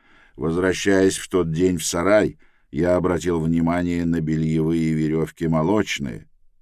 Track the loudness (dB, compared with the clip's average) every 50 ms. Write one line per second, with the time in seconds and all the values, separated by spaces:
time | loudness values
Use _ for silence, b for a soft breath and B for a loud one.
0 | b b b b b b b b -4 -2 -2 0 0 0 0 0 0 2 4 4
1 | 4 4 2 0 -4 -2 0 0 0 0 0 2 2 2 2 0 -4 -4 -4 -2
2 | 2 2 4 4 2 2 -2 -8 -18 _ _ _ _ _ -4 -2 0 2 2 2
3 | 2 0 0 -2 -2 -2 -2 0 0 0 0 2 2 2 0 0 -2 -2 -2 -2
4 | -2 -2 -2 -2 -2 -2 -2 0 0 0 0 0 0 0 0 0 0 0 0 0
5 | 0 0 0 -2 -2 -4 -4 -4 -4 -2 0 0 0 0 0 0 0 -2 -4 -8
6 | -8 -8 -10 -12 -16 -20 _ _ _ -20 _ _